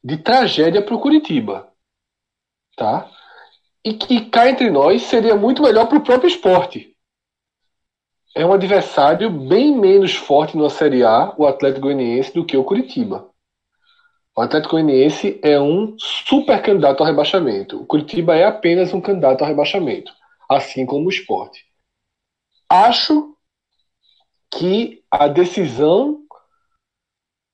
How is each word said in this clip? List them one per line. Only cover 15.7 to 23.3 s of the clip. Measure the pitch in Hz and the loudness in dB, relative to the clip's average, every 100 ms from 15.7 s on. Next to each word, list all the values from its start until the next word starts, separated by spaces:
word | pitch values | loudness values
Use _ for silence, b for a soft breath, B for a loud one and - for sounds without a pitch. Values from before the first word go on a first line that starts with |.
| 175 220 - | 0 -2 -8
super | - - - 269 - 208 | -10 -10 -2 0 0 -2
candidato | - 196 143 135 | 0 2 2 2
ao | 156 | 0
rebaixamento. | 147 147 196 143 101 98 - | 0 0 0 -2 -4 -8 -14
O | - | -4
Curitiba | 151 147 175 165 | -4 -4 -4 0
é | 160 | 2
apenas | 196 214 170 175 180 | 2 0 0 0 0
um | 190 | -4
candidato | 202 190 139 131 | -4 0 0 0
ao | 147 | -2
rebaixamento, | 147 147 202 151 98 - _ b b b | -2 -2 -2 -4 -6 -10 _ b b b
assim | 135 - - | -2 -2 -8
como | 131 143 175 | -6 -4 -4
o | |
Sport. | 196 - 98 - - _ _ _ _ _ _ _ _ _ _ - | -6 -6 -8 -8 -20 _ _ _ _ _ _ _ _ _ _ 0
Acho | 185 226 240 - 302 302 | 2 4 2 0 -2 -2